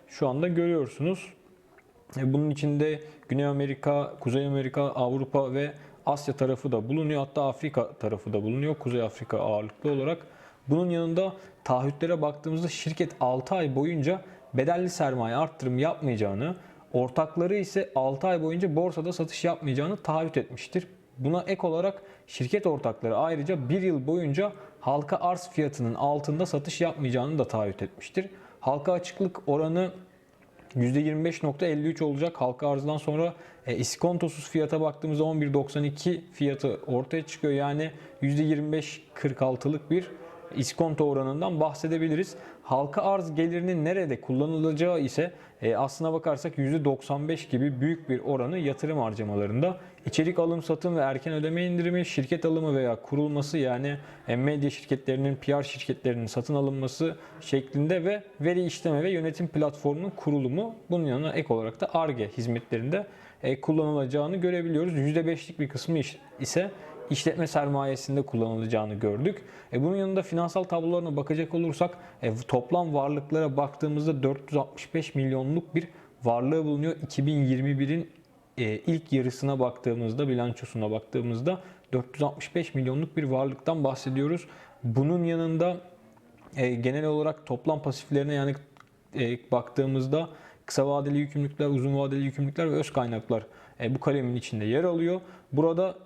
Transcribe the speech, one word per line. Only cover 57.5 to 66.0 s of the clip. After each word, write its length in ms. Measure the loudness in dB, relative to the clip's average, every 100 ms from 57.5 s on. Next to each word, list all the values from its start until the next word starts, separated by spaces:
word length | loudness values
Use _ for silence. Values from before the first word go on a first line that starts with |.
| 0 0 0 2 2 0
ve 180 | -2 -6 -2
veri 240 | 2 2 0
işleme 380 | 0 0 2
ve 80 | 2
yönetim 360 | 0 -2 -2 -2
platformunun 640 | 0 0 0 -2 0 -4
kurulumu. 640 | -4 0 2 2 0 -4 -6 -2
Bunun 160 | 0 0
yanına 280 | 0 0
ek 200 | -2 0
olarak 280 | 0 0 -4
da 80 | 0
AR-GE 340 | 0 0 0 -4
hizmetlerinde, 800 | -4 -2 -2 -2 -2 0 -2 -4 -12 -20 -6
e, 180 | -2 -2
kullanılacağını 760 | 2 2 2 0 0 0 0 0
görebiliyoruz. 560 | 0 0 0 0 2
Yüzde 340 | 2 2 2 2
beşlik 320 | -2 -6 -6
bir 100 | -4
kısmı 300 | -4 -2
iş-, 180 | 0